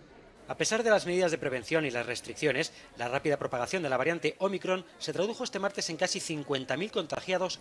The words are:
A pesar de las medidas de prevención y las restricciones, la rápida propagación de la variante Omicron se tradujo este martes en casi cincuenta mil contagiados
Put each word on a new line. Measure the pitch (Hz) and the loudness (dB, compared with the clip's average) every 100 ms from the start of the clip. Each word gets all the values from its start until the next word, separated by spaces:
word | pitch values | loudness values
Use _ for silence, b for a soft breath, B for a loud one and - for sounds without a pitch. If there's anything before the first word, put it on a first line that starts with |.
| - - - - - | -20 -20 -20 -20 -10
A | - | -2
pesar | 156 220 | 2 4
de | 233 | 6
las | 202 175 | 6 6
medidas | 180 180 | 2 4
de | 160 | 2
prevención | 147 127 107 160 | 0 -2 0 2
y | 147 | 2
las | 120 117 | -2 -2
restricciones, | 117 - - 151 131 160 B B - | -4 -6 0 2 2 -2 B B -6
la | 120 | -2
rápida | 135 156 143 | 0 2 0
propagación | 135 127 120 185 | 0 -2 0 0
de | 147 | 2
la | 127 | 2
variante | 143 170 151 - | 2 2 -2 0
Omicron | 196 185 180 185 - B | -2 0 0 -2 -2 B
se | - | -4
tradujo | 147 202 220 | -2 -2 -2
este | 247 196 | -6 -2
martes | 196 202 - | -2 -2 -6
en | 160 | -2
casi | 180 190 | -2 -2
cincuenta | - 151 143 135 131 131 | -4 -4 -2 -2 0 -2
mil | 208 | -2
contagiados | 214 160 131 - 185 185 - | -2 -2 -4 -2 0 0 -4